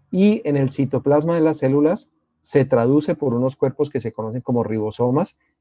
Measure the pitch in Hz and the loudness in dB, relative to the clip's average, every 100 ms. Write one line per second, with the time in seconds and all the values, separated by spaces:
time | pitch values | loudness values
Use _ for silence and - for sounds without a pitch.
0 | _ 185 202 220 151 143 131 - 135 127 | _ 2 2 2 0 0 -2 -2 -2 -2
1 | 139 147 165 170 160 151 135 143 151 208 | 2 2 2 0 0 0 0 2 2 0
2 | - _ _ _ - 143 131 120 117 147 | -6 _ _ _ -2 0 2 2 4 2
3 | 151 165 139 117 131 - 135 - 143 127 | 0 -4 -2 -2 -2 -2 -4 -2 -4 -4
4 | 113 - 110 123 - 120 107 110 107 - | -6 -8 -8 -8 -2 -2 -2 -4 -4 -2
5 | 123 139 208 _ _ _ | 0 0 -2 _ _ _